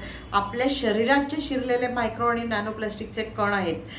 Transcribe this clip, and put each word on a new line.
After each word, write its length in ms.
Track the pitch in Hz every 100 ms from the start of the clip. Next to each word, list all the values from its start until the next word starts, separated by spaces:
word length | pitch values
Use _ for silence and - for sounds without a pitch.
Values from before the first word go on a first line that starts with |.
| - - -
आपल्या 340 | 202 196 240 262
शरीरात 540 | 277 226 208 233 285
जे 160 | 285 311
शिरलेले 480 | - 254 247 240 247
मायक्रो 380 | 240 220 226 233
आणि 160 | 233
नॅनोप्लास्टिकचे 800 | 233 214 214 214 220 208 208 -
कण 300 | 220 - 202
आहेत 240 | 202 175 160 -